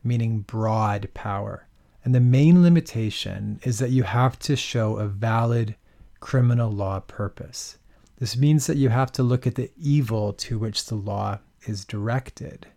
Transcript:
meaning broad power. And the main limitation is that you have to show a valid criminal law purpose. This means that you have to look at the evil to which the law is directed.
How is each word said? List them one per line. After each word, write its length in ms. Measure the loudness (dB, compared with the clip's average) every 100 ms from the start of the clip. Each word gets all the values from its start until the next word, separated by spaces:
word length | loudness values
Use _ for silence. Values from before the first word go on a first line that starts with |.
meaning 360 | -2 -2 0 -2
broad 680 | -6 -4 -2 0 0 -2 -6
power. 540 | -10 -8 -6 -8 -12 _ _ _ _
And 100 | 2
the 60 | 4
main 420 | 6 6 8 8
limitation 960 | 8 6 2 -4 -4 -6 -8 -8 -8 -6
is 160 | -4 -2
that 140 | 0
you 100 | 0
have 360 | 0 2 0 0
to 160 | -4 -4
show 420 | -2 -2 -2 -2
a 80 | -4
valid 720 | -4 -2 0 0 0 -2 -6 _ _ -20 -20
criminal 480 | -4 2 4 2 0
law 280 | -2 -4 -4
purpose. 760 | -8 -8 -8 -8 -16 -14 -16 -18 _ _ _ _
This 180 | -6 0
means 300 | 4 4 2
that 120 | 0
you 100 | 2
have 240 | 2 0
to 100 | 0
look 240 | 0 2 0
at 100 | -4
the 140 | -8 _
evil 560 | 0 2 2 -2 -2
to 240 | -6 -6 -6
which 280 | -4 -6 -6
the 80 |
law 460 | -6 -4 -4 -4 -6 _ _ -10
is 180 | -10
directed. 840 | -8 -6 -4 -4 -6 -14 -16 -16 -20